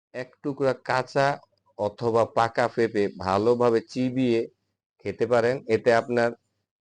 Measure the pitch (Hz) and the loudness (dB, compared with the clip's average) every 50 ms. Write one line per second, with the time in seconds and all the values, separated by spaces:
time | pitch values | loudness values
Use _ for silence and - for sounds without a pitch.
0 | _ _ - 123 127 - _ _ - 151 139 135 139 131 123 - - - 127 127 | _ _ -14 -14 -14 -14 _ _ -10 -10 -6 -2 -2 -2 -2 -4 -4 -4 -2 -2
1 | 127 - - 143 139 139 143 - - _ _ _ _ _ _ - 104 104 104 - | -4 -2 -2 0 0 0 -2 -4 -8 _ _ _ _ _ _ -6 -6 -6 -4 -4
2 | 120 120 110 117 110 107 - 120 117 113 - - 123 113 - - 117 110 104 107 | -2 0 2 2 2 2 0 0 0 0 0 0 -2 -2 0 0 -2 0 0 0
3 | 101 98 101 95 90 92 92 101 107 117 123 120 120 120 113 113 110 - - 127 | -2 -2 -2 -6 -2 0 0 2 2 2 2 2 2 2 2 2 0 -4 -4 -4
4 | 127 127 123 131 131 123 117 113 123 151 - _ _ _ _ _ _ _ _ _ | -4 -2 -2 0 0 0 0 0 -2 -4 -10 _ _ _ _ _ _ _ _ _
5 | - 101 95 - 117 110 123 120 113 120 131 143 - - 110 107 104 123 117 117 | -10 -10 -6 -4 -2 0 2 2 2 0 -2 -4 -2 -2 -2 0 2 2 2 2
6 | 113 117 120 120 117 120 120 - _ _ _ _ _ _ _ _ | 2 0 0 0 0 0 -2 -6 _ _ _ _ _ _ _ _